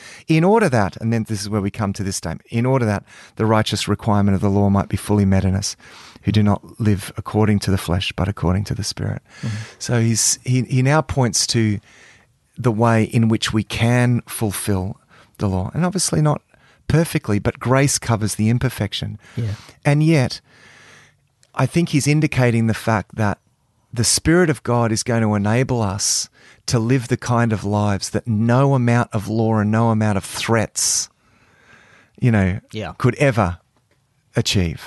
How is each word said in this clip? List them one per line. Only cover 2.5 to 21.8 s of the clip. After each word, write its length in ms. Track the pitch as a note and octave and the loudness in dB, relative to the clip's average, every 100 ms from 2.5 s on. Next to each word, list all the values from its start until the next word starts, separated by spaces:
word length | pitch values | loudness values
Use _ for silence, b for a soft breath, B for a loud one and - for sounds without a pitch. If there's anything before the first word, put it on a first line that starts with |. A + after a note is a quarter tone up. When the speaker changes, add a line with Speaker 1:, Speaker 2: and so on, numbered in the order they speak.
| A#2 B2 | -2 0
Speaker 1:
order 180 | C3+ A2 | 0 0
that 200 | G2+ - B B - | -2 -6 B B -2
the 80 | A2 | 2
righteous 420 | A2 G#2+ G2+ - | 2 2 -2 -2
requirement 480 | G#2 A2+ G2+ G2+ F#2+ | -2 0 2 2 2
of 60 | |
the 80 | G2+ | 2
law 200 | G2 G2+ | 2 2
might 200 | G2 - | 2 0
be 80 | G#2 | -4
fully 260 | - G#2 | 0 2
met 220 | G2 F#2+ F#2+ | 4 2 2
in 100 | F#2+ | 0
us, 220 | - - B B B B | -4 -10 B B B B
who 100 | G2+ | 0
do 100 | G#2+ | 2
not 340 | G#2 G2 - - | 2 0 -4 -4
live 320 | A2 F2+ - - | 0 0 -4 -12
according 440 | - G#2 G#2+ G2+ | -4 0 2 2
to 120 | - | 0
the 60 | F#2+ | -2
flesh, 340 | - F2+ - - | -2 -4 -4 -4
but 100 | F#2 | -4
according 380 | - E2 F#2+ G2+ | -2 -2 -2 -2
to 100 | - | -6
the 80 | |
Spirit." 380 | - - G2+ - _ B | -6 -6 -6 -8 _ B
Speaker 2:
Mm-hmm. 140 | A#2 G#2+ A2 B | -10 -10 -12 B
Speaker 1:
So 220 | - A#2+ | -2 0
he's, 360 | A2+ A2 - - | 2 0 -2 -2
he, 200 | - B2+ | -2 -2
he 180 | A#2 C3 | 0 0
now 180 | C3 D#3 | 2 2
points 460 | - C#3 A#2+ - - | 0 0 0 0 -2
to 320 | A#2 A2 G2+ B B B B B _ _ - | 0 0 -2 B B B B B _ _ -4
the 160 | A#2+ | -2
way 320 | G#2 A#2 A2+ G#2+ | 2 2 4 2
in 240 | B2 A2+ | 2 2
which 240 | A2 - | 2 0
we 100 | A2 | -2
can 580 | - - A#2 B2 B2 A#2 - | -2 -2 0 2 2 0 -4
fulfill 720 | - G#2+ - - F#2+ F#2+ - _ b b - | -6 -4 -4 -2 -2 -4 -10 _ b b -6
the 100 | G2+ | -2
law. 240 | F#2 F2+ | -2 -4
And 120 | - F3+ | -2 -2
obviously 360 | F3+ - E3 | -2 -2 0
not 200 | D3+ D3 _ _ b b - | 0 0 _ _ b b 0
perfectly, 480 | D3+ E3+ D#3 - G#2 | 0 2 -2 -2 -2
but 220 | A#2+ - | -2 -4
grace 380 | A#2+ C3 C#3+ - | 0 2 2 0
covers 360 | - G#2+ G#2+ - | -2 -2 -2 0
the 140 | G#2+ | 0
imperfection. 680 | A#2+ B2+ - G2+ - G#2 G#2+ B B | 0 -2 -4 -6 -6 -10 -12 B B
Speaker 2:
Yeah. 200 | A2 G#2 B B D3 | -6 -8 B B 0
Speaker 1:
And 160 | D3 | 2
yet, 380 | D#3 D#3 A#2+ - B B B B B B B B _ _ _ | 4 2 0 -4 B B B B B B B B _ _ _
I 120 | - C3 | -4 -2
think 240 | E3+ | 0